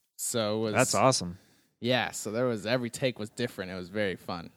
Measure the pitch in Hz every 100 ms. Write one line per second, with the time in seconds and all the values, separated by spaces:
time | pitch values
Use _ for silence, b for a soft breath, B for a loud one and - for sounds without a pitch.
0 | _ - - 117 107 110 110 104 - 101
1 | 127 123 87 87 b b b _ 117 123
2 | 87 - 110 110 127 110 104 127 120 -
3 | 135 - 104 - 120 - 92 92 87 104
4 | 101 90 - 90 -